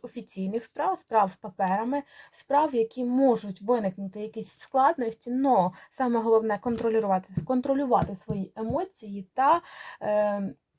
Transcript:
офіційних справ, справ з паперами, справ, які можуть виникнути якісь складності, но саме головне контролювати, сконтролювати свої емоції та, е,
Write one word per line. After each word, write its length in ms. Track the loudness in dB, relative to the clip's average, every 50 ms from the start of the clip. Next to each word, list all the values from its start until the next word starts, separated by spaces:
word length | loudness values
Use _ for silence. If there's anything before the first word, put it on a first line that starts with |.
офіційних 640 | -14 -12 -12 -14 -14 -12 -8 -8 -6 -4 -6 -6 -8
справ, 340 | -8 _ -4 -2 -2 -2 -4
справ 320 | -6 _ 2 2 2 2
з 40 | -2
паперами, 680 | -10 -16 -14 -4 -2 0 0 0 0 0 -2 -4 -4 -6 _ -18 -20 -20 -20
справ, 440 | _ -20 -4 0 2 2 2 2 2
які 300 | 0 0 0 -2 -4 -2
можуть 560 | 0 2 4 4 4 4 2 -2 -8 -10 -6
виникнути 600 | -2 0 0 0 0 -2 -4 -6 -10 -10 -10 -10
якісь 360 | -12 -10 -10 -10 -10 -10 -12 -14
складності, 720 | -12 -2 2 4 4 4 2 0 -4 -6 -6 -8 -8 -6
но 420 | -2 0 2 4 4 4 4 2 -2 -8 -18 _
саме 280 | _ -2 0 0 0 0
головне 380 | 2 4 4 4 4 2 -2
контролювати, 760 | -2 -2 -4 -2 -2 0 0 0 0 2 2 0 0 -2 -4 -6 -6
сконтролювати 760 | -2 0 -2 0 0 0 0 0 2 2 2 2 2 -2 -6
свої 360 | -10 -8 -8 -6 -6 -6 -8 _
емоції 720 | -8 -6 -4 -4 -4 -4 -6 -12 -16 -14 -12 -12 -12 -12 -8 _
та, 280 | 0 4 4 4 2 0 -6 -16 -18 -18 -18 -14 -8
е, 540 | -4 0 2 2 2 2 0 -2 -4 -6 -8 -12 _ _ _